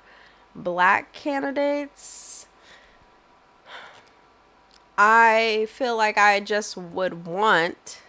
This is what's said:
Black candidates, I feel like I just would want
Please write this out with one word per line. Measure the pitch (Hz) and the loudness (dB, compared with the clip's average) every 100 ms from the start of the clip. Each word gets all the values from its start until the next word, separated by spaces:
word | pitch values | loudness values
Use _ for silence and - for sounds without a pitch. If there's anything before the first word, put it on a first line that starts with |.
| _ - - _ _ - | _ -20 -20 _ _ -12
Black | 175 175 180 208 - | -6 0 2 2 -2
candidates, | - 302 277 277 277 285 285 285 - - - - - - _ - - _ _ _ _ _ _ _ _ - - - - _ _ _ _ _ _ _ _ _ - | -10 -8 -6 -4 -2 -2 -4 -8 -14 -14 -14 -14 -16 -20 _ -20 -20 _ _ _ _ _ _ _ _ -20 -20 -20 -20 _ _ _ _ _ _ _ _ _ 2
I | 208 226 226 220 226 214 220 | 4 6 6 4 2 -2 -4
feel | - 254 226 | -4 -4 -2
like | 214 208 | 0 4
I | 208 202 | 4 2
just | 202 208 214 - | 0 -4 -4 -10
would | 175 180 185 175 170 | -12 -6 -6 -6 -8
want | 180 220 180 170 - - - | -2 2 2 2 -4 -16 -20